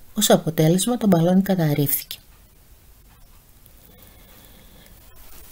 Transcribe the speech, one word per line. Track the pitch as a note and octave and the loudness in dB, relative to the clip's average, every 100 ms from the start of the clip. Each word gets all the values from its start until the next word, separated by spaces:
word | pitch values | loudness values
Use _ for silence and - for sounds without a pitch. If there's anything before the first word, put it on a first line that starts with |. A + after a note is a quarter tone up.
| - | -12
Ως | - G#3 | -4 2
αποτέλεσμα, | G3+ E3+ D#3 D#3 F3+ A#3 B3 | 2 0 0 2 2 -2 -2
το | A3 | 2
μπαλόνι | F3 E3 F#3 | 2 4 2
καταρρίφθηκε. | G3 F#3 D#3 D3 C#3+ - - - - - - _ - - - - - - - - - - - - - - - - - - - - - - - - - - - - - | 0 -2 -2 -2 -2 -4 -8 -16 -18 -20 -20 _ -20 -20 -20 -20 -20 -20 -20 -20 -20 -20 -20 -20 -20 -20 -20 -20 -20 -20 -20 -20 -20 -20 -20 -20 -20 -20 -20 -20 -20